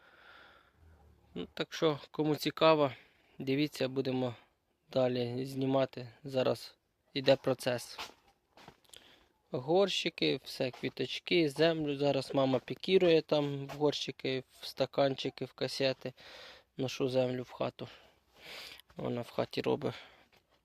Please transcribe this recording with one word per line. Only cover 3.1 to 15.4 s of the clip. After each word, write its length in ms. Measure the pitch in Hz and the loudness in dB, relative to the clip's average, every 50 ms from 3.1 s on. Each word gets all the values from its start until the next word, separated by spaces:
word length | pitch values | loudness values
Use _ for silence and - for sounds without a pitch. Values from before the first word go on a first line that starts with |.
| _ _ _ _ _ - | _ _ _ _ _ -8
дивіться, 500 | 139 131 135 139 151 147 - - 131 131 | -4 -2 0 0 0 -2 -2 -2 -4 -2
будемо 460 | 131 135 131 135 127 127 127 127 117 - - _ _ _ _ _ _ _ _ - | -2 -2 -2 -2 -2 -2 -2 -2 -4 -8 -16 _ _ _ _ _ _ _ _ -4
далі 560 | - 131 127 123 123 123 123 120 120 123 131 | 0 2 2 2 2 0 -2 -4 -4 -6 -6
знімати. 600 | 135 135 135 135 131 135 135 135 131 - - 123 120 113 - - | -6 -4 -2 0 2 2 2 2 0 -2 -8 -14 -14 -16 -16 -12
Зараз 500 | 143 135 131 123 123 120 117 - - - _ _ _ _ _ _ _ - | -4 -2 0 2 2 0 -2 -4 -16 -20 _ _ _ _ _ _ _ -8
іде 240 | 143 131 135 135 | -2 4 4 4
процес. 640 | 131 - - 131 - - 131 123 120 - - - - - - - _ _ _ _ _ _ _ _ - - - - _ _ _ - - - - - _ _ _ _ _ _ _ | 4 4 -2 -2 -2 0 -4 -4 -4 -6 -10 -14 -14 -14 -14 -16 _ _ _ _ _ _ _ _ -20 -20 -20 -20 _ _ _ -20 -20 -20 -20 -20 _ _ _ _ _ _ _
Горщики, 880 | - 147 127 139 165 185 202 190 185 - - 175 - - 160 156 147 135 - | -8 -6 -2 2 4 4 4 4 2 0 -2 -4 -2 0 2 2 2 0 -4
все, 260 | - - - 135 131 | -8 -6 -4 -4 -4
квіточки, 800 | - - - 135 - - 131 127 - - - - 180 180 165 147 | -4 -4 -6 -6 -4 -4 -4 -4 -4 -6 -2 2 4 4 4 4
землю. 480 | 135 139 156 165 165 160 156 147 143 | 4 4 4 4 4 2 -2 -2 -2
Зараз 380 | 135 143 143 139 135 127 - - | 0 2 2 2 0 0 0 2
мама 240 | 139 135 131 131 123 | 2 4 4 4 2
пікірує 640 | - - 131 - - - 185 190 185 175 165 160 151 | 0 -2 -10 -8 0 4 4 6 6 8 6 6 4
там 440 | - - 151 147 143 143 139 139 | 2 2 2 2 0 -2 -6 -8
в 40 | 139 | -8
горщики, 760 | 139 143 151 147 139 - - - 135 - - 135 131 131 127 _ - - | -4 2 2 2 2 2 -4 -8 -8 -6 -4 -4 -4 -4 -6 _ -16 -16
в 60 | - | -14
стаканчики, 800 | - - - 135 127 - - 139 139 135 - - 139 - - | -10 -4 -2 -2 -2 2 2 2 2 2 0 -4 -6 -6 -6